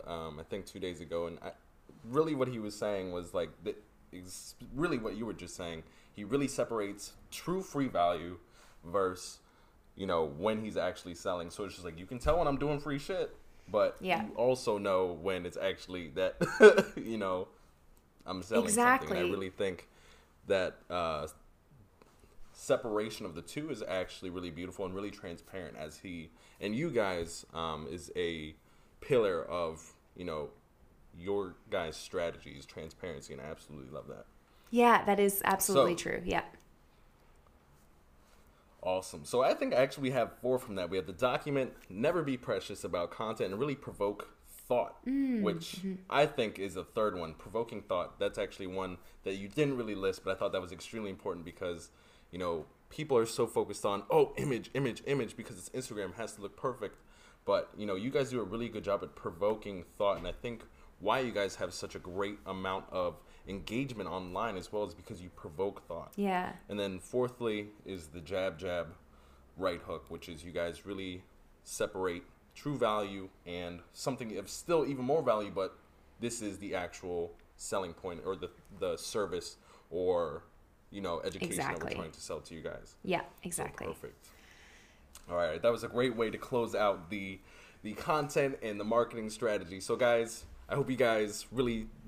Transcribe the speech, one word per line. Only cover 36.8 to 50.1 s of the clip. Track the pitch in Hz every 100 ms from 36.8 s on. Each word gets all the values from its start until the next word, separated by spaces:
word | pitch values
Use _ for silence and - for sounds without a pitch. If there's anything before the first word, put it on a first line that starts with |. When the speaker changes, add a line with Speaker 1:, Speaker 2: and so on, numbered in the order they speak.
| - - - - - - - - _ - - - - - - - - - - -
Speaker 1:
Awesome. | - 92 - 85
So | 76 123
I | 135
think | 311 262
actually | 123 139 -
we | 131
have | 131 110 -
four | 123 127
from | 123
that. | 98 87
We | 92
have | 92
the |
document, | 87 127 147 151 139 123 - -
never | 95 143 175
be | 143 123
precious | 123 98 - 101
about | 95 87 87
content, | - 110 107 101
and | 98
really | 147
provoke | 135 - 98 101 104 - - - - -
thought, | 123 - - 247
Speaker 2:
Mm, | 277 269 233
Speaker 1:
which | 196 165 165 180
Speaker 2:
mm-hmm. | 190 185 -
Speaker 1:
I | 131 151
think | - 107 90
is | 98 87
a |
third | 85 - 107 90
one, | 80
provoking | 78 107 107 117 107
thought. | - 92 76 -
That's | 101 110
actually | 98 - 92
one | 92 92 90 - -
that | 95
you | 95 101
didn't | 127 143 127
really | 110
list, | 101 95